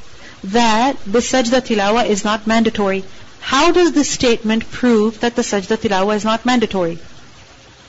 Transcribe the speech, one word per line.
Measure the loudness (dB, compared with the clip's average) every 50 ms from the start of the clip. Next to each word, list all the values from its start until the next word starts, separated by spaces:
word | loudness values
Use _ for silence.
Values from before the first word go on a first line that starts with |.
| -16 -16 -18 -18 -20 -20 -18 -14 -10
that | -2 0 2 2 2 2 2 2 0 0 -2 -4
the | -2 0 0
sajda | 0 2 0 0 2 2 2 0 0
tilawa | 0 0 0 2 2 2 2 2
is | 0 0 -2 0
not | -2 -2 -2 -2
mandatory. | 0 2 2 2 2 0 0 -2 0 -2 -2 -6 -10 -16 -18 -20 -20 -20 -14
How | -6 -2 0 2 4 4 4
does | 4 4 4 4
this | 2 0 0
statement | -2 0 2 2 2 2 0 0 -2 -2 -2 -4
prove | -4 0 2 4 4 4 4 2 0 -2
that | -4 -2 -2
the | -2 -2
sajda | -2 -4 -4 -2 -2 -4
tilawa | -2 0 0 0 0 0 0 0
is | 0 0
not | -2 -2 -2 0
mandatory? | 0 2 2 0 0 0 -2 -2 -2 -4 -8 -12 -18 -20 -20 -20 -20 -20 -20 -20 -20 -20 -20 -20 -20 -20 -20 -20